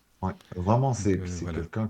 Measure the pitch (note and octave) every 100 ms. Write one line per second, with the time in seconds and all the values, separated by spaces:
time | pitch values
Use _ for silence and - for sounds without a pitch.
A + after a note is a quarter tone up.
0 | _ _ F#2+ - - F2+ F2+ A#2+ C3+ G#2+
1 | G2+ F#2 F2+ F2 E2 E2 E2 A2 A2